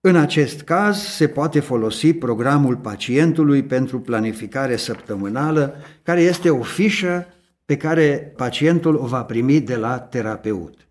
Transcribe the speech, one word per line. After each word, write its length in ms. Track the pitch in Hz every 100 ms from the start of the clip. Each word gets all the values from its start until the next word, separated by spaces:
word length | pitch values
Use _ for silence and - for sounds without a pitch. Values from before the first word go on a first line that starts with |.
În 160 | 190 175
acest 440 | 147 156 139 -
caz, 360 | - 170 208 202
se 300 | - - 151
poate 340 | 147 151 147
folosi 520 | 139 123 110 104 151
programul 640 | 165 123 110 120 147 139 120
pacientului 840 | 113 101 - 127 165 160 147 143
pentru 380 | 135 131 131 131
planificare 760 | - 117 110 - 107 135 135 117
săptămânală, 960 | - 110 - 101 98 123 151 156 139 - - -
care 180 | - 175
este 300 | 170 175 175
o 120 | 139
fișă 640 | 113 - 208 202 185 175 175 _ _ _
pe 120 | _ 143
care 560 | 156 165 151 139 - -
pacientul 580 | 123 120 151 170 165
o 120 | 151 123
va 160 | 127
primi 380 | - 113 123 151
de 160 | 120 123
la 220 | 110 127
terapeut. 760 | 123 127 110 107 107 98 80 - _